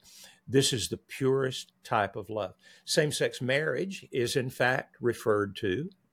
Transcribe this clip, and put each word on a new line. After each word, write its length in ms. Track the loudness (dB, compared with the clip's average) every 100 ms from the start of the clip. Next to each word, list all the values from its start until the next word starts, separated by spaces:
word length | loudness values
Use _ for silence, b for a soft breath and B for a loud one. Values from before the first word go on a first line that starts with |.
| B B B B B
This 260 | 4 4
is 160 | 2 -2
the 80 | -6
purest 760 | -10 -4 0 0 -2 -6 -12 _
type 320 | -2 0 0
of 160 | -4 -8
love. 240 | -6 -6 -8 b b
Same-sex 560 | b 2 2 2 -2 0
marriage 640 | 0 0 0 -2 -4 -6 -6
is, 240 | -2 0 0
in 140 | -2
fact, 460 | 0 2 0 -4 -2
referred 560 | 0 0 2 2 2 -2
to 340 | -2 0 -2 -10 _